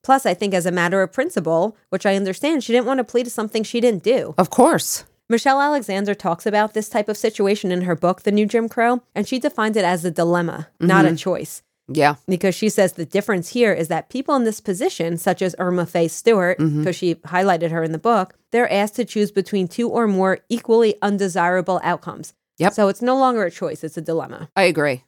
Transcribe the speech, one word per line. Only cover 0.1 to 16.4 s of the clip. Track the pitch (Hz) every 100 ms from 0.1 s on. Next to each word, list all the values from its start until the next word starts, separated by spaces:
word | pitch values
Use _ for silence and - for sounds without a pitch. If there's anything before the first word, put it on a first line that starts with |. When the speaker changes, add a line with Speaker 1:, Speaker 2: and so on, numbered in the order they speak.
| 269 220
Speaker 1:
I |
think | 180 202
as | 185 175
a |
matter | 175 175 196
of | 185
principle, | - 311 214 160 165 208 - _
which | 185 202
I | 196
understand, | 196 185 285 311
she | 220
didn't | 233 240
want | 262
to |
plead | 240 240
to | 247
something | - 220 220
she | 208 240
didn't | 240 196
do. | 196 254 - 156
Speaker 2:
Of | 185
course. | - 277 240 - - - _ _
Speaker 1:
Michelle | 226 277 269
Alexander | 285 294 208 196 202
talks | 202 185 170 220
about | 208 214
this | 214 214
type | 233 208
of | 208
situation | 226 220 196 208 190
in | 180
her | 180
book, | 165 175 185
The | -
New | 208 214
Jim | 233 226
Crow, | 247 233 247 _
and | - 202
she | 262
defines | 294 262 220 214
it |
as | 180 180
a | 175
dilemma, | 160 170 175 170 - 151 _
not | 170 190
a | 156
Speaker 2:
Mm-hmm. | 165
Speaker 1:
choice. | 190 175 139 - _ _ -
Speaker 2:
Yeah. | 135 143 135 -
Speaker 1:
Because | 180 196
she | 170 214
says | 208 190
the | - 165
difference | 196 202 190 170
here | 240 226
is | 156 160
that | 165 -
people | 247 269 277
in |
this | 226 214
position, | - 185 349 - 170 170
such | 196 180
as | 185 -
Irma | 180 180 170
Faye | 175 165
Stewart, | - - 214